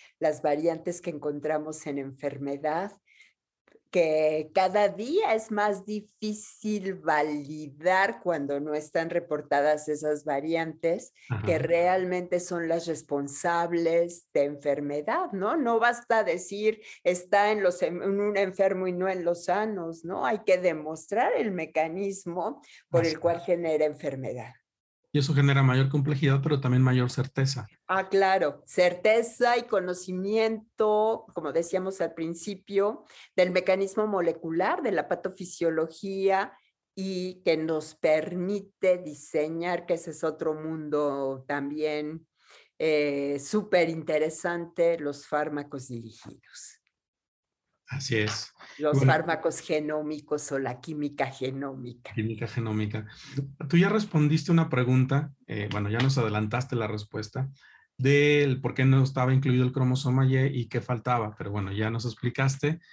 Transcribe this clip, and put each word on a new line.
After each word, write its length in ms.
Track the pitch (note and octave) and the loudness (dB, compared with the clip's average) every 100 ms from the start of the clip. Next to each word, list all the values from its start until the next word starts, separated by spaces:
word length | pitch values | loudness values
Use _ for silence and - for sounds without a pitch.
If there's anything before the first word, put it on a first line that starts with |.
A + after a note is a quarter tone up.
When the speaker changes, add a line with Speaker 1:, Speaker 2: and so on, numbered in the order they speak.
| - - | -20 -2
Speaker 1:
las 240 | D#3+ D3+ | -2 0
variantes 580 | D3+ D3 E3 D#3+ F3 E3+ | 0 0 0 -2 -4 -8
que 100 | F3 | -8
encontramos 760 | D3 D3 D3 D3+ D#3 D#3 D#3 D3+ | -6 -6 -4 -2 -4 -4 -10 -8
en 120 | C#3+ | -6
enfermedad, 960 | C#3 C3+ C#3+ C3 C#3 C#3 D3+ E3 G3+ - _ _ _ _ _ _ _ _ _ | -8 -8 -8 -6 -6 -4 -2 -2 -4 -10 _ _ _ _ _ _ _ _ _
que 600 | F3+ D#3+ D#3 D#3 D#3 D#3 | 0 2 4 2 2 0
cada 340 | G3 F#3 G#3 G3+ | 2 2 4 2
día 460 | E3+ A#3+ F#4 G#4+ | 0 -2 0 2
es 160 | A3 - | 0 0
más 340 | G#3 G#3 F#3+ | 0 0 0
difícil 1120 | G3+ G#3+ - - G#3+ G#3 - - G#3+ G#3 F#3 | -4 -8 -8 -8 -6 -6 -10 -8 -4 -4 -4
validar 1300 | F3 D#3 D3+ D#3 D3 C#3 D#3 D3+ C#3 E3+ F#3 G3+ A#3 | -4 2 2 2 -2 -6 -10 -12 -2 2 4 2 0
cuando 380 | F3+ D#3+ C#3 C#3+ | -2 -2 -2 -4
no 140 | D3+ | -2
están 360 | D3+ D3+ E3 E3 | -6 -4 -4 -2
reportadas 760 | E3+ C3 D3+ D3 C#3+ D3+ D3+ D3+ | -2 -2 -6 0 2 4 2 -2
esas 360 | D3 D3+ D3 | -4 -2 -2
variantes, 880 | D3+ C#3 D#3 E3 D#3+ D#3 E3 G3 - _ - G#2 | -2 -2 0 -2 -2 -4 -2 -2 -6 _ -8 -4
que 120 | - D#3+ | 0 0
Speaker 2:
Ajá. 80 | E3 | 2
Speaker 1:
realmente 720 | E3+ F3 F#3 F#3 F3+ F3 F3 | 4 4 2 2 -2 -2 -2
son 300 | F3 F3 E3 | -2 -4 0
las 180 | E3 E3+ | -2 -2
responsables 1400 | D3+ - C#3+ C#3 - F3 E3+ E3+ E3+ E3 E3 E3+ - - | -6 -4 -4 -4 -4 0 0 0 0 2 2 0 -4 -4
de 120 | D3 | 0
enfermedad, 880 | C#3+ D3 D3 C#3 C#3+ D3 D3+ D#4 F4+ | 0 0 -2 -2 -2 -4 -2 -2 -2
¿no? 240 | G3 G#3 D#4 | -2 0 0
No 240 | A#3 A3+ | 2 4
basta 420 | A#3 A#3+ - A3+ | 2 2 0 2
decir, 580 | G3 F3 - G3+ G#3+ G#3+ - - | 2 -2 -4 -2 0 0 -6 -4
"Está 480 | F3+ F3+ - G3+ G#3 | -2 -2 2 4 4
en 140 | G#3+ | 4
los 180 | F3+ F3 | 2 2
en, 180 | E3+ F3 | -2 -2
en 200 | G3 G3 | -2 0
un 160 | G#3 G3 | 0 0
enfermo 500 | F#3+ F#3+ F#3+ F#3 F#3 | 0 2 2 2 -2
y 60 | |
no 160 | F3+ F#3+ | -2 -2
en 160 | F#3 | -2
los 220 | E3+ E3+ - | -2 -2 0
sanos", 580 | F#3+ A3 G3 E3 E3 | 0 0 -4 -8 -10
¿no? 200 | E3+ G3 | -8 -4
Hay 200 | B3+ G#3+ - | -2 0 2
que 120 | F3+ | 2
demostrar 720 | F3+ D#3 D3+ D#3+ - G3+ E4+ B4+ | 2 0 -6 -10 -4 0 2 2
el 140 | A3+ | 0
mecanismo 1120 | F3+ D#3+ D#3 D#3+ F3+ G3 F#3+ F3 F3 F#3 D4 - - _ | -2 -2 -2 -2 -2 -6 -6 -8 -4 -4 -6 -16 -20 _
por 100 | E3+ | 0
Speaker 2:
Así 140 | E3 | 2
Speaker 1:
el 40 | D#3 | 0
cual 200 | E3+ E3+ | 0 0
Speaker 2:
es. 60 | |
Speaker 1:
genera 420 | - F3 E3 D3+ D3+ | 0 0 2 2 0
enfermedad. 680 | D3 D3 C3 A#2 B2 B2+ - _ _ _ _ _ | -2 -8 -6 -6 -8 -10 -18 _ _ _ _ _
Speaker 2:
Y 60 | D3+ | 0
eso 160 | C3+ | 2
genera 300 | C#3 C#3 C#3 | 4 4 6
mayor 240 | C3 C3 C3+ | 6 4 2
complejidad, 520 | C#3+ C#3 C3+ C#3 C#3 | 2 0 2 2 2
pero 200 | D#3 C#3 | 2 0
también 240 | C3 B2+ | 2 4
mayor 260 | C3 B2+ B2 | 4 4 2
certeza. 560 | - C3 - C3+ B2 G#2 _ - | 0 -4 0 0 -2 -10 _ -4
Speaker 1:
Ah, 200 | F#3+ F#3+ | -2 2
claro. 540 | G3 F#3+ F#3+ D3+ - | 4 4 4 2 -4
Certeza 960 | - - F3+ F3+ G#3+ A3+ A3+ - A#3+ A#3+ | -6 2 2 4 4 4 2 0 2 2
y 60 | |
conocimiento, 1600 | A#3+ G3+ F3+ F3+ F#3 F#3 G3 A3 A3 A3 - - G#3+ G#3+ A3 A3+ - | 0 -2 0 -6 -6 -6 -2 2 2 0 -8 0 2 4 2 0 -6
como 180 | - D3+ | -8 -4
decíamos 480 | D#3 E3+ F#3 F#3+ F#3+ | -2 -2 -2 -4 -4
al 140 | E3 | -6
principio, 880 | E3 E3 E3+ - F#3+ - G3 G3+ - - - - | -4 -8 -6 -8 -10 -2 0 2 0 -12 -20 -6
del 160 | - F3+ | 2 2
mecanismo 560 | F#3 F#3 F#3+ G3 G#3+ G#3+ | 2 2 0 0 0 0
molecular, 760 | G3 E3+ E3 E3 E3 G3+ F4+ | 2 0 -2 -4 -2 0 0
de 100 | B3+ | 0
la 160 | E3 - | 0 -2
patofisiología, 1400 | F3 F#3 - F3+ - E3 D#3+ E3 - G3 F#3+ F#3+ F#3+ G#3 - _ _ _ | -2 -4 -8 -12 -2 0 0 -2 -4 -8 0 2 2 0 -8 _ _ _
y 480 | - F#3+ F#3 F#3 F3+ | -8 -6 -4 -6 -4
que 120 | F3 D#3+ | 0 2
nos 400 | D#3+ D#3 D#3 - | 2 -2 -4 -2
permite 1000 | D#3+ D#3 D#3 F3 F3+ G3+ G3+ - F#3 F3+ | 2 2 0 -4 -2 -4 -6 -2 2 2
diseñar, 840 | D#3 C#3+ - D#3 D#3 E3 F3 F3 | 0 -12 -4 -2 -2 -2 -2 -2
que 100 | F3 | -2
ese 180 | E3 E3 | -4 -4
es 100 | D3+ | -6
otro 320 | D#3+ D3+ D#3 | -4 -2 -4
mundo 920 | D#3 D#3+ D#3+ D3+ D3 D3 C#3 C3+ C3+ C3 | -4 -4 -6 -2 0 0 0 -4 -4 -6
también, 760 | C#3+ C#3 D3+ D3+ D3+ D3+ D#3+ _ _ _ - _ - | -4 -4 -4 -2 -2 -6 -8 _ _ _ -20 _ -4
eh, 640 | D#3+ D3+ D3 C#3+ C#3+ C#3+ | 0 2 2 0 -2 -4
súper 480 | - G#3 G#3 F3+ E3 | -2 -2 2 2 2
interesante, 1080 | D#3+ D#3 D3+ D#3 D#3+ F3 F3 E3+ - E3+ E3 | -2 -2 0 0 -2 -4 -4 -6 0 0 2
los 260 | D3 C#3 - | -4 -8 -4
fármacos 640 | D3+ D3 D3 C#3+ C#3 B2+ | -2 -2 -4 -8 -10 -10
dirigidos. 920 | A#2 A#2 - - - _ - - - _ _ _ _ _ _ _ _ _ _ - | -12 -12 -18 -20 -20 _ -20 -18 -20 _ _ _ _ _ _ _ _ _ _ -12
Speaker 2:
Así 260 | C3+ - A2+ | -8 -4 -2
es. 360 | G#2+ G#2+ - _ - - | 0 -4 -10 _ -20 -4
Speaker 1:
Los 180 | D3 C#3 | 0 4
Speaker 2:
Bueno. 160 | C3+ | 4
Speaker 1:
fármacos 460 | D#3 E3 D#3+ E3 D3 | 4 2 -2 -2 -4
genómicos 880 | - D#3 D3+ D3+ D3+ D3+ - D3 - | -2 -2 -2 -4 -4 -8 -6 -6 -4
o 60 | C#3 | -4
la 220 | C3+ B2+ | -4 -8
química 460 | - D3+ D3 C#3+ C3 | -10 -6 -6 -4 -4
genómica. 880 | - C3 C3+ C#3 C3+ B2 A#2 - | -4 -6 -6 -8 -10 -14 -14 -10
Speaker 2:
Química 320 | - A2+ A2+ A2+ | -4 -4 -4 -6
genómica. 600 | A#2+ A2 G#2+ G#2+ G#2+ - - - C3+ - - C#3 | -6 -4 -2 -2 -6 -10 -16 -12 -8 -8 -8 0
Tú 80 | E3+ | 4
ya 120 | G3 | 4
respondiste 600 | G#3+ G#3 D#3 D3 D#3 - | 2 0 2 2 2 2
una 160 | E3 D#3+ | 2 4
pregunta, 640 | B2+ B2 B2+ B2+ C#3 D#3+ - - | 2 2 4 4 2 -2 -8 -8
eh, 200 | A2 G#2 | -6 -4
bueno, 180 | G#2 G2+ | -2 -2
ya 80 | A#2 | 2
nos 180 | C3+ C3 | 2 2
adelantaste 600 | A2 G#2+ G#2+ B2 B2+ A#2+ | 2 0 0 -2 -2 -2
la 100 | G#2+ | -2
respuesta 640 | G#2+ G#2 A2 G#2 B2+ C3+ - - - _ - | -4 -6 -8 -8 -6 -6 -8 -20 -20 _ 0
del 640 | C3 C#3+ D3 D3 C#3+ B2+ | 4 6 6 6 4 2
por 140 | - | -2
qué 100 | - | 2
no 180 | C3 C3+ | 6 6
estaba 320 | C3+ C3+ B2+ | 4 2 2
incluido 300 | C3 C3 B2+ | 4 4 4
el 80 | B2+ | 2
cromosoma 520 | C3 B2+ B2+ C3 C3 | 2 2 2 2 2
Y 120 | C3 C3 | 4 4
y 300 | C3 C3 A2+ | 2 0 -4
qué 120 | A#2+ | -4
faltaba, 540 | - A#2 B2 A#2+ G#2+ - | -2 -4 0 0 -2 -6
pero 140 | G2+ | -6
bueno, 220 | G2+ G2 | -4 -4
ya 180 | G2+ A2 | -2 -2
nos 160 | A#2 A#2+ | -2 -4
explicaste 720 | A2 B2 - C3+ C3+ D3 E3+ _ | -4 -4 0 0 2 0 -2 _